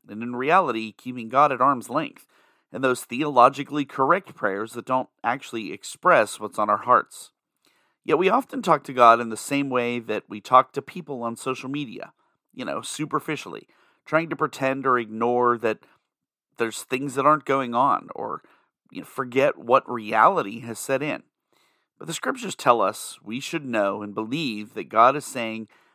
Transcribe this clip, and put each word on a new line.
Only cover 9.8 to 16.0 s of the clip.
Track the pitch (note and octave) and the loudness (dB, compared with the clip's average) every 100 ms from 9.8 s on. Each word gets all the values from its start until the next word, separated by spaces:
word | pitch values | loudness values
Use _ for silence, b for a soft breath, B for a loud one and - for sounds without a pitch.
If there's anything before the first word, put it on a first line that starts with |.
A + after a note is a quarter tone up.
| A#2+ A#2+ | -2 -4
that | A2+ G#2+ - | -4 -6 -6
we | G#2+ | -14
talk | - B2+ B2 | 6 6 6
to | - | -4
people | C3 F3+ D3+ C3+ | -10 -14 -12 -8
on | A#2 A#2 | -6 -6
social | - - C3 | -6 -6 -6
media, | C#3+ C3+ G#2+ - _ _ _ _ | -8 -8 -12 -16 _ _ _ _
you | - A2+ | -12 -8
know, | C#2+ | -8
superficially, | - - D3+ D#3 - D3 - - - b b b - | -8 -8 -6 -6 -6 -8 -8 -16 -18 b b b -2
trying | D#3 E3 | -2 0
to | D#3+ | -4
pretend | D3+ - C3+ C3+ C3+ | -4 -2 -2 0 0
or | B2 | 0
ignore | A2+ A2 A#2 B2 A#2+ A#2+ | 0 -2 0 2 2 2
that | A2+ G#2+ _ _ | 0 -4 _ _